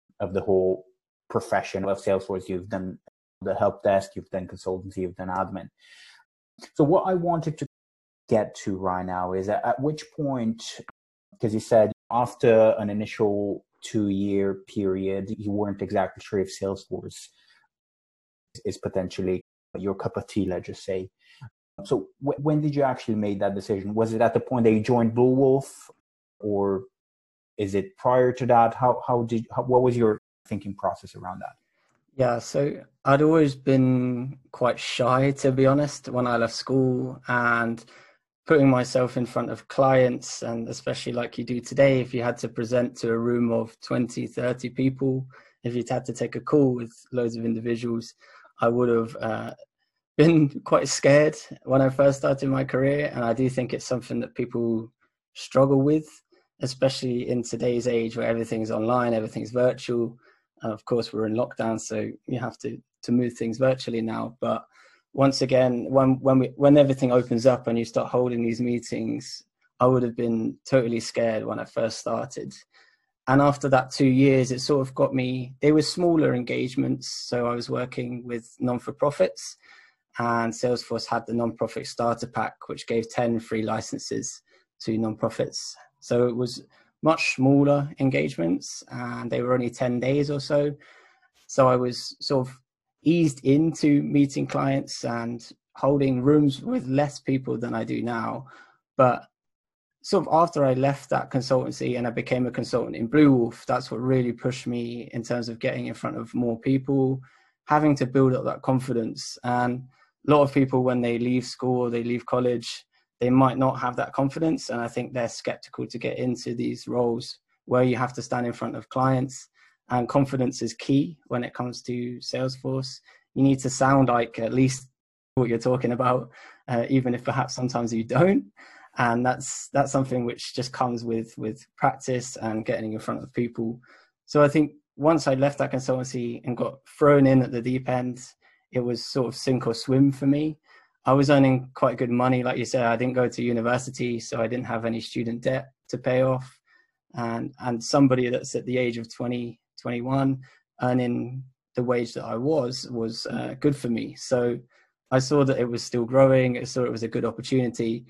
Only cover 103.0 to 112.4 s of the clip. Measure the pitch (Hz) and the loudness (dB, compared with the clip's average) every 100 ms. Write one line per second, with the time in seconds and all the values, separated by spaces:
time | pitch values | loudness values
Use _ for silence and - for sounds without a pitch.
103 | 117 147 147 131 117 - - 123 127 117 | 2 6 8 6 2 -4 -4 -4 -4 -4
104 | 127 131 120 120 127 127 123 120 117 120 | 0 2 0 -2 -4 -4 -6 -6 -6 -10
105 | - 120 113 120 113 113 127 123 123 117 | -10 -8 -6 -6 -6 -6 -6 -4 -8 -8
106 | 117 117 117 123 120 113 135 135 135 139 | -8 -8 -8 -4 -4 -2 0 0 0 0
107 | 131 131 - _ _ _ - 151 151 143 | 0 -2 -8 _ _ _ 0 4 4 2
108 | 131 135 131 123 123 - - 131 131 117 | 2 4 4 2 -2 -4 0 0 0 -2
109 | 107 143 - - 123 123 123 127 131 _ | -4 -6 -14 -8 -4 -2 -2 -4 -10 _
110 | _ _ - 147 135 143 131 127 127 123 | _ _ 4 4 6 2 2 2 0 0
111 | 120 117 123 127 123 - 127 127 123 117 | 0 -2 0 -2 -2 -6 -2 0 -2 -2
112 | 117 120 - 127 | -2 -4 -2 0